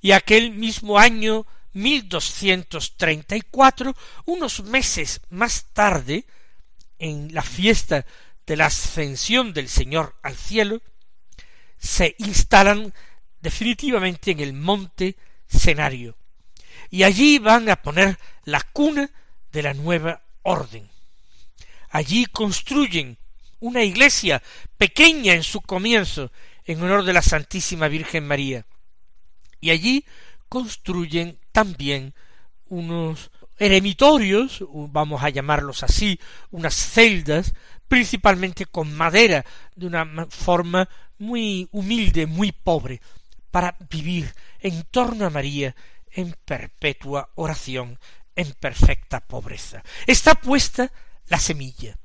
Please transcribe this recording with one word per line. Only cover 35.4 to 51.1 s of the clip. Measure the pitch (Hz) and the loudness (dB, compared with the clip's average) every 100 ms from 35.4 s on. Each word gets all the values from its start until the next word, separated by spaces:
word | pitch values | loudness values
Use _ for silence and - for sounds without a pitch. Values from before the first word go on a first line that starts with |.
| 139 147 143 127 | 0 -2 -2 -2
así, | 131 - 208 180 - - - | 0 2 0 -2 -8 -16 -14
unas | 175 160 - | -6 -4 -2
celdas, | - 233 226 190 147 151 190 - - - - | 0 6 6 6 0 0 0 -4 -8 -18 0
principalmente | 254 233 226 214 185 185 175 190 | 2 2 2 4 4 -2 -6 -8
con | 175 156 151 | -6 -6 -2
madera, | 165 185 226 156 - - - - | 2 6 6 4 -2 -14 -16 -12
de | 175 | -6
una | 170 160 | -4 -4
ma-, | 156 165 | -8 -10
forma | - - 175 170 180 185 - - - | -4 2 2 2 0 -2 -6 -18 -12
muy | 208 240 220 190 180 | -6 -4 -4 -4 -6
humilde, | 208 196 233 196 165 156 | -6 -2 4 4 4 0
muy | 160 202 | 0 -2
pobre, | - - 165 120 123 - - - - - | 0 0 0 -2 -10 -14 -18 -16 -18 -4
para | 180 175 175 175 | -2 -2 -6 -10
vivir | 165 156 175 151 - - - | -6 -4 -4 -4 -8 -14 -8
en | 196 165 | -6 -6
torno | 165 247 240 226 196 | -4 -2 -2 -2 -2
a | |
María | 147 139 143 135 - - - - | -2 -4 -4 -6 -6 -16 -16 -12
en | - 180 - - | -8 -8 -10 -8
perpetua | 135 - - 151 135 139 139 139 - | -8 -8 -4 -2 -2 -6 -6 -8 -6
oración, | 156 156 - 127 123 123 - - - | -4 -4 -6 -8 -8 -12 -16 -18 -10
en | - 160 | -6 -6
perfecta | - 139 120 - 139 - 131 | -6 -6 6 6 6 -4 -8
pobreza. | - - - - - - - - - | -8 -10 -10 -10 -12 -12 -14 -6 4
Está | - - 311 | 6 8 6
puesta | 254 277 - - 254 - - | 6 2 2 0 -4 -4 -16